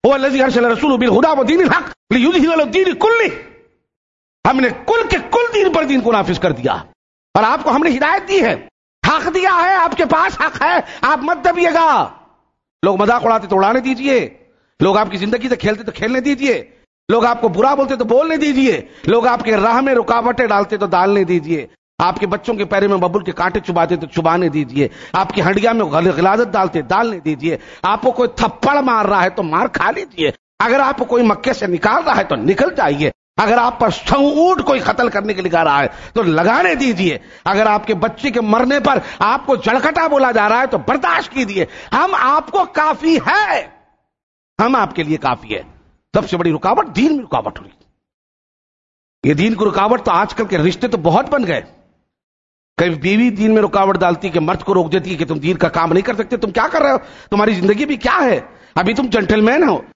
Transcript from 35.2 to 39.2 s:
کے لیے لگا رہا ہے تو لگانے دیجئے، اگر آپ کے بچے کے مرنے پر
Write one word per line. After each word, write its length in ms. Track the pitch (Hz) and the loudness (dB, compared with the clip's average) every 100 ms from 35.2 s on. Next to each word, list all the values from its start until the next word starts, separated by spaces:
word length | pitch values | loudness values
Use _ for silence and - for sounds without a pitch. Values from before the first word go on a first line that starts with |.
| 208 | -4
کے 80 | 185 | -4
لیے 100 | 180 | 0
لگا 120 | 165 | 2
رہا 160 | 160 143 | 2 2
ہے 60 | 135 - - | 0 -6 -6
تو 100 | 226 | -2
لگانے 500 | 185 156 180 254 359 294 | 0 2 2 2 0 0
دیجئے، 420 | 262 185 185 131 - - 175 | -2 0 -2 -2 -12 -8 -2
اگر 200 | 202 220 | 0 2
آپ 200 | 208 214 | 0 -2
کے 60 | 196 | -2
بچے 280 | 226 - 285 | -4 -4 -4
کے 100 | 233 | -2
مرنے 360 | 214 220 247 285 | 0 2 2 0
پر 160 | 294 262 - - | 0 -2 -4 -4